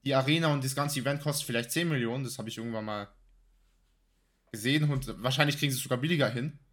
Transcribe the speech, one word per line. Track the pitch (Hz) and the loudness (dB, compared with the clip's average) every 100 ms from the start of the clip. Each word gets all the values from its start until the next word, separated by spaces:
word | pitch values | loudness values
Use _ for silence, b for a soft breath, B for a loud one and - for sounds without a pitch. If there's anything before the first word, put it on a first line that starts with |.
Die | 135 135 | 4 2
Arena | 131 165 165 | 4 4 4
und | 143 | 2
das | 131 | 0
ganze | 135 143 139 | -2 -2 0
Event | 127 147 | 0 0
kostet | 151 143 - | -2 -4 -2
vielleicht | 117 120 | -2 0
zehn | 160 170 | 0 2
Millionen, | 143 117 127 | 2 0 -2
das | 127 - | -4 -6
habe | 110 | -8
ich | 110 | -6
irgendwann | 117 110 107 | -6 -4 -4
mal | 104 101 - _ _ _ _ _ _ _ _ _ _ _ _ _ | -6 -8 -16 _ _ _ _ _ _ _ _ _ _ _ _ _
gesehen | 110 117 151 151 | -4 0 2 2
und | 135 110 - | 0 -4 -4
wahrscheinlich | 123 135 147 147 | -2 2 2 2
kriegen | 147 | -2
sie | 127 | -2
es | |
sogar | - 123 | -2 -2
billiger | 151 170 120 | 2 2 2
hin. | 123 143 - _ | 0 -4 -8 _